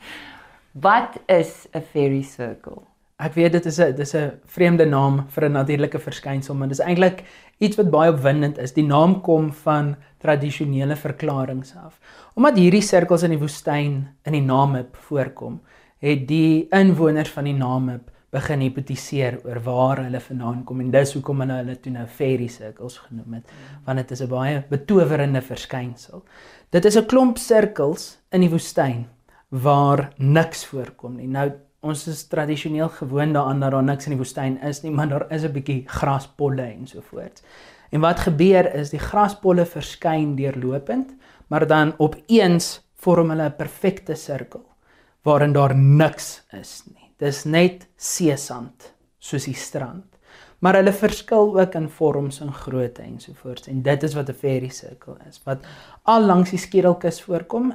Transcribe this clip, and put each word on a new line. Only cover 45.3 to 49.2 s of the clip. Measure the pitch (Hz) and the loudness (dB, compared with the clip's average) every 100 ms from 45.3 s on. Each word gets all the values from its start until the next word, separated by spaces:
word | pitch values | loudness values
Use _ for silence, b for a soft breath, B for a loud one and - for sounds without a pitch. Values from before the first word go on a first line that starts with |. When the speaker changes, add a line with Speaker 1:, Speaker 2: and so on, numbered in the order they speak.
| 147 147 | 4 4
Speaker 1:
daar | 143 139 131 | 4 4 6
niks | 139 147 156 - - - _ | 6 6 4 0 -14 -16 _
is | 101 - - - | -20 -18 -20 -20
nie. | _ _ _ | _ _ _
Dis | 143 139 156 | -4 -4 0
net | 160 180 180 - _ | 2 2 0 -16 _
seesand, | - - 170 135 - 123 123 _ - _ _ | -10 -2 0 0 -6 -12 -14 _ -20 _ _
soos | _ | _